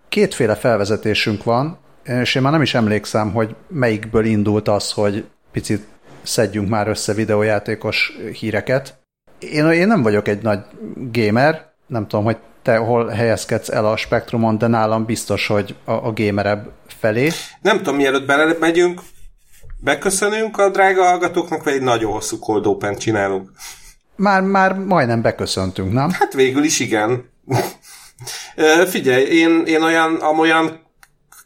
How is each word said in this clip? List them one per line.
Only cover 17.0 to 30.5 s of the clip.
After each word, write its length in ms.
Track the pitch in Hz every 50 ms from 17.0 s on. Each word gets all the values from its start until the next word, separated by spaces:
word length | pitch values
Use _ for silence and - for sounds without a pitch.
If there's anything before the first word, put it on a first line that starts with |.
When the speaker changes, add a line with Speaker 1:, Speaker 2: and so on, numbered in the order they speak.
| - 110 107 117 135 160 170 - - - - -
Speaker 2:
Nem 160 | - 196 220 -
tudom, 180 | 196 143 135
mielőtt 300 | 143 139 135 131 135 131
belemegyünk, 760 | 131 139 147 156 160 165 160 165 165 165 175 175 180 175 180 - - - - - - - _ _ _ - - - - - - -
beköszönünk 720 | 135 147 - - 196 190 - 208 202 214 220 220 214 - -
a 120 | 202 196
drága 340 | 196 196 190 196 190 190 180
hallgatóknak, 600 | 180 180 175 175 170 175 175 170 175 160 156 -
vagy 100 | 151 139
egy 80 | 135
nagyon 300 | 127 127 117 113 110 104
hosszú 280 | 104 107 - - 113 110
cold 260 | - - 110 104 101
open 320 | 107 98 98 107 104 98 -
csinálunk? 520 | - 113 110 104 98 98 98 95 95 95 - - - - - - - - - _ _ _ _
Speaker 1:
Már, 260 | - 190 208 196 190
már 320 | 190 196 196 196 190 190 196
majdnem 480 | 196 190 196 185 165 131 117 117 117
beköszöntünk, 720 | 110 117 - - 98 - - 98 92 92 - - 95 95 104
nem? 180 | 131 139 165
Speaker 2:
Hát 220 | 185 - 403 - -
végül 300 | 139 131 127 127 143 147
is 160 | 156 139 -
igen. 500 | 127 98 110 107 107 113 127 123 - _ _ _ _ - 98 - - - - - _ - - - - - _ - 123 - - - - - -
Ö, 280 | - 160 156 156 170 180 175
figyelj, 360 | 180 214 139 131 127 131 135
én, 400 | - 170 165 165 165 165 165 -
én 160 | - 160 156
olyan, 340 | 165 165 165 165 165 160 160
amolyan 640 | - - 156 156 160 160 165